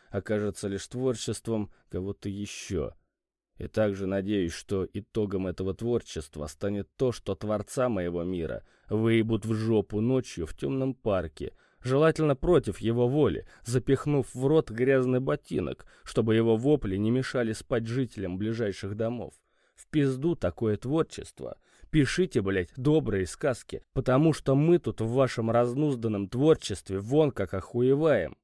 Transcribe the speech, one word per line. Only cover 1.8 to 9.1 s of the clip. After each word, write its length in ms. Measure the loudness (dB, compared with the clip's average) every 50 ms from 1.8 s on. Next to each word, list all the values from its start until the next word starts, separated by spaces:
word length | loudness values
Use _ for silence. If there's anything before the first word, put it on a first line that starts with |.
| _ _
кого-то 380 | -8 -6 -6 -6 -8 _ -8 -8
ещё. 680 | -6 -6 -8 -8 -10 -12 -10 -4 -4 -2 -4 -4 -8 _ _ _ _ _ _ _ _ _ _ _ _ -14
И 100 | -12 -6
также 380 | -2 0 0 0 0 -2 -4
надеюсь, 460 | -2 -2 -2 -2 0 0 0 0 -2
что 340 | -4 -8 -8 -4 -4 -2 -2 -4
итогом 560 | -6 -12 -12 _ -4 -2 -2 -2 -2 -4 -4 -4
этого 260 | -4 -4 -4 -6 -4
творчества 720 | -4 -2 -2 -2 -2 -2 -4 -12 -12 -12 -10 -10 -10 -10 -10
станет 420 | -8 -6 -6 -4 -4 -4 -6 _ _ -2
то, 160 | -2 -2 -2
что 220 | -4 -6 -8 -6
творца 520 | -6 -4 -4 -4 -4 -4 -6 -4 -2 -2 0
моего 360 | 0 -2 -2 -2 -2 -4 -4
мира 420 | -4 -4 -4 -4 -6 -6 -8 -10 _ _ _ _ -4
выебут 560 | -2 0 2 4